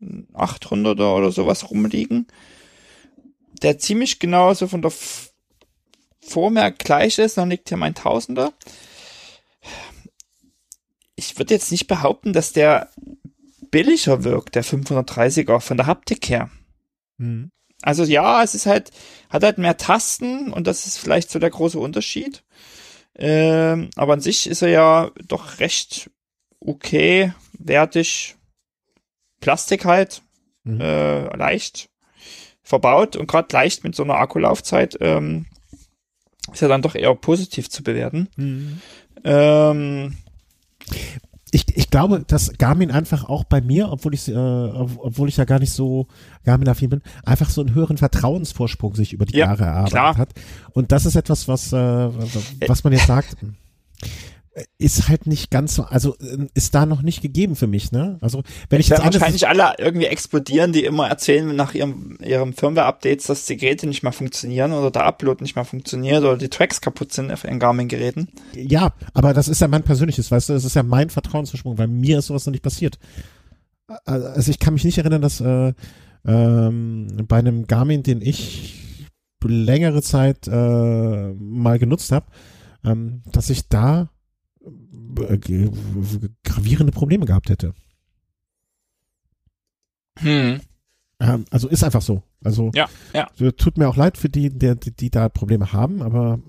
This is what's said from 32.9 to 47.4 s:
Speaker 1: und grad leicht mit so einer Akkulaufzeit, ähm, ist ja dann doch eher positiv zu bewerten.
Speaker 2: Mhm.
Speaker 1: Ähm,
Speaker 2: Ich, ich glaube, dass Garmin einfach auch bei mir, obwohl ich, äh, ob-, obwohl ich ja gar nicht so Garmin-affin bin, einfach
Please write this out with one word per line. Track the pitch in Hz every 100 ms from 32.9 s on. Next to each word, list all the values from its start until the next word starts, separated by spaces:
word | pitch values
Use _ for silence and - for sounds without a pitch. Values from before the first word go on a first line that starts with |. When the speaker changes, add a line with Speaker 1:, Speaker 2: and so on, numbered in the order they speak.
| 143 214 -
Speaker 1:
und | 160
grad | 160 165
leicht | 135 151 - 165
mit | 165
so |
einer | 143 -
Akkulaufzeit, | 135 165 - 208 - - - -
ähm, | - 78 76 80 - _ _ - _ _ _ _ _ _ -
ist | -
ja | 147
dann | 135
doch | 151 -
eher | - 123
positiv | - 175 185 - 123
zu | -
bewerten. | 135 117 120 156 190 -
Speaker 2:
Mhm. | 139 131 147 156 - - _ -
Speaker 1:
Ähm, | 151 143 147 151 151 151 143 139 139 139 - - _ _ _ _ - - - - - - _
Speaker 2:
Ich, | - - -
ich | -
glaube, | 139 190 190 -
dass | 151 - -
Garmin | 120 156 175
einfach | 135 165 151 -
auch | 147 -
bei | 139
mir, | 123 151 202
obwohl | 139 151
ich, | 139 -
äh, | 113
ob-, | 127 123 120 120 123 123
obwohl | 123 117 143
ich | 139
ja | 127
gar | 135
nicht | 135
so | - 131 131 131 _ - -
Garmin-affin | - 127 135 120 131
bin, | 139 - -
einfach | - 131